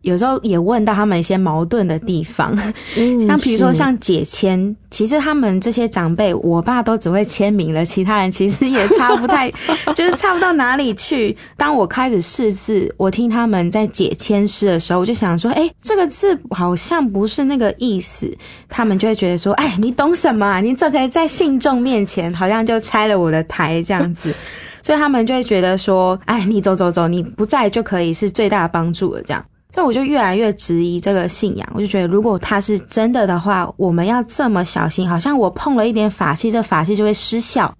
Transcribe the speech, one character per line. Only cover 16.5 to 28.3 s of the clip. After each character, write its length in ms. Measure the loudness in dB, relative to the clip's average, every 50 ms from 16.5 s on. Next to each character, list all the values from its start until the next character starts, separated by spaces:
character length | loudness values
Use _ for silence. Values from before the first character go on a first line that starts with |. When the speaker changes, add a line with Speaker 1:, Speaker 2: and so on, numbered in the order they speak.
Speaker 1:
好 240 | -4 -2 0 0 0
像 300 | -2 -2 -2 -2 0 0
不 200 | 0 0 0 -2
是 160 | -2 -2 -2 0
那 140 | 0 0
个 160 | 2 0 0 0
意 220 | -2 -2 -2 -2 -2
思。” 340 | -4 -6 -8 -6 -8 -8 -8 -12 -18 -20 -20 -20 -20 _
他 160 | -4 -2 0
们 120 | 0 2
就 120 | 2 2 0
会 40 | 0
觉 160 | 0 0 0
得 80 | 0
说 160 | 0 0 0 0 2
，“哎， 140 | 0 0 0
你 140 | 0 -2 0
懂 240 | 0 0 2 2 2
什 180 | 2 2 0 2
么 120 | 2 2
啊？ 160 | 2 2 2
你 120 | 2 0 2
怎 140 | 2 0
么 100 | 2 2
可 60 | 2 0
以 40 |
在 200 | 0 0 0 0
信 320 | 0 0 0 0 2 2 2
众 220 | 2 2 2 2
面 240 | 2 2 2 0 0
前 280 | 0 -2 -4 -4 -4 -2
好 140 | 0 0
像 180 | 0 2 2 2
就 140 | 0 0 0
拆 280 | -2 0 0 0 2
了 120 | 2 2 2
我 100 | 2 2
的 140 | 2 0 -2
台 400 | -2 -4 -4 -2 0 0 -2 0
这 100 | 0 0
样 180 | 0 0 -2 -4
子？” 200 | -6 -6 -6 -6 -6 -10 -16 -16 -18 -18 -20 -20 -10
所 140 | -2 0 2
以 20 |
他 120 | 2 2 2
们 160 | 2 2 2
就 80 | 2 0
会 80 | -2 0
觉 160 | 0 2 2
得 180 | 2 2 0
说 400 | 0 0 2 2 2 2 2 0 -2 -2
，“哎， 200 | -2 -2 0 0
你 160 | 0 0 2
走 120 | 2 2 2
走 160 | 2 0 0
走， 200 | 2 0 0 0
你 120 | 0 -2
不 240 | -4 -6 -4 -4 -2
在 240 | 0 2 2 2 0
就 140 | 0 -2 -2
可 180 | -2 -2 -2
以 120 | 0 -2 -2
是 180 | -2 -2 -2